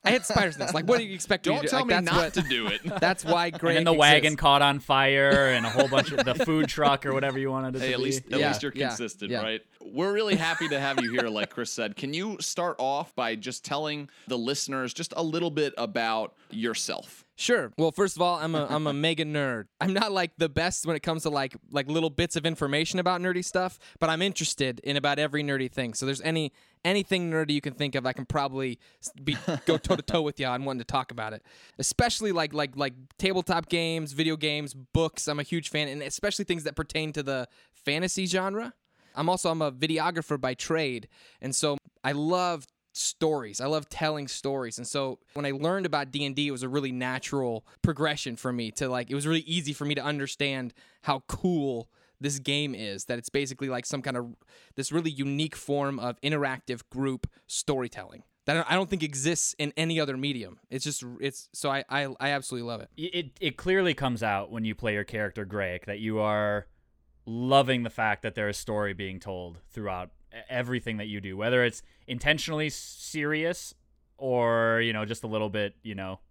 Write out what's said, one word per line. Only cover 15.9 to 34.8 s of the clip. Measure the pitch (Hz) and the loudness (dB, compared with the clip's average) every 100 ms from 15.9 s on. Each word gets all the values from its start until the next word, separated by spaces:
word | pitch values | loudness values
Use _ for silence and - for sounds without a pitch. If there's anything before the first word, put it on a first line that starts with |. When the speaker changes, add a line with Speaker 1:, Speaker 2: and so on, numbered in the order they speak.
| 117 113 110 107 _ _ | 0 2 0 -2 _ _
Speaker 2:
yourself? | 107 113 110 - - - - _ - | -4 -2 -2 -4 -6 -10 -20 _ -4
Speaker 1:
Sure. | - 240 120 - | 2 2 2 0
Well, | 160 | 0
first | 151 196 160 | 4 0 4
of | |
all, | 175 170 | 2 2
I'm | 160 | 0
a, | 160 143 | 0 0
I'm | 151 151 | 0 0
a | |
Speaker 2:
<laughs> | |
Speaker 1:
mega | 143 160 160 | 2 0 0
nerd. | 151 151 139 117 98 _ | 0 0 0 -2 -6 _
I'm | 180 | 0
not, | 190 220 | 2 0
like, | 190 175 - | 0 -2 0
the | 160 | 0
best | 139 170 - 160 | 2 0 -2 -2
when | 156 | -2
it | |
comes | - 160 | -2 -2
to, | 156 | 0
like, | 143 135 - - | 0 -2 -6 -4
like, | 143 135 | -4 0
little | 156 160 | 0 0
bits | 143 170 | 0 -2
of | 165 160 | 0 -2
information | 156 143 143 160 185 | 0 0 0 0 2
about | 180 180 | 2 2
nerdy | 180 180 | 0 -2
stuff, | 180 185 185 - - - | 0 -2 -2 -6 -20 -2
but | 160 | 0
I'm | 160 | 2
interested | 196 - 160 - 135 120 | 0 0 -2 0 -2 -2
in | - 143 | -2 0
about | 143 143 | 2 2
every | 151 147 | 2 0
nerdy | 143 135 127 | 0 0 -2
thing. | - 123 | -4 -4
So | 110 135 | -2 -4
there's | 135 | -2
any, | 160 160 147 _ _ _ | 0 0 -2 _ _ _
anything | 170 202 190 190 170 | 2 2 2 0 2
nerdy | 160 151 | 0 2
you | 147 | 0
can | 143 | -2
think | 127 147 | -4 -2
of, | 135 127 | 0 -2
I | |
can | 127 | -4
probably | 127 151 139 131 131 117 - _ | -4 -2 -2 -2 -4 -6 -14 _
s-, | - - | -14 -6
be, | 139 120 - 147 - | -4 -2 -2 0 2
go | 160 | 2
Speaker 2:
<laughs> | |
Speaker 1:
toe | - 175 | 4 0
to | |
toe | - 170 | 2 0
with | 151 139 | 0 -2
you | 131 | -2
on | 123 | -2
wanting | 139 131 | -2 -4
to | 113 | -2
talk | 139 127 | -2 -2
about | 117 107 | -8 -8
it. | 107 _ - - - | -10 _ -20 -20 -4
Especially, | 131 - 240 - 220 | 0 2 2 2 0
like, | 170 156 | 0 0
like, | 147 143 | -2 -2
like, | 131 139 127 135 - | -2 -4 -6 -20 -2
tabletop | 190 185 180 170 160 | 0 0 0 -2 0
games, | 170 165 160 151 | 0 0 -2 -4
video | 139 160 156 | 0 0 0
games, | 151 147 147 | -2 -2 -6
books. | 135 | -12